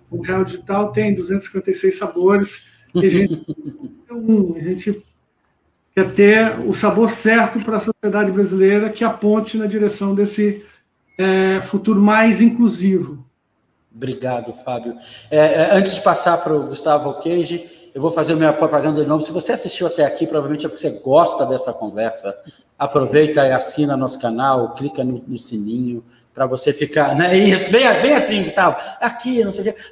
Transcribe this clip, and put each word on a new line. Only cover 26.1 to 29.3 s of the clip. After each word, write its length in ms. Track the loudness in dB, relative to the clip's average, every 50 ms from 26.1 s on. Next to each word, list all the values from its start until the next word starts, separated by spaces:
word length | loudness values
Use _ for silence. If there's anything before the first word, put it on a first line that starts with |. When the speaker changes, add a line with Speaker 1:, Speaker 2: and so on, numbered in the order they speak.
| _ _ _ _
Speaker 2:
pra 140 | -6 -4 -2
você 260 | -2 -2 -2 -2 -2
ficar, 440 | -2 -2 -2 -2 0 0 2 2 2
né? 200 | 0 2 2 4
Isso, 360 | 4 6 4 4 2 2 2
bem, 200 | 2 4 4 4 2 2 2
bem 100 | 2 2
assim, 300 | 2 2 0 -2 -2 -4
Gustavo. 340 | -2 0 0 2 2 0 -2 -8 -12 -8 -4
Aqui, 420 | -4 -4 -4 -4 -6 -4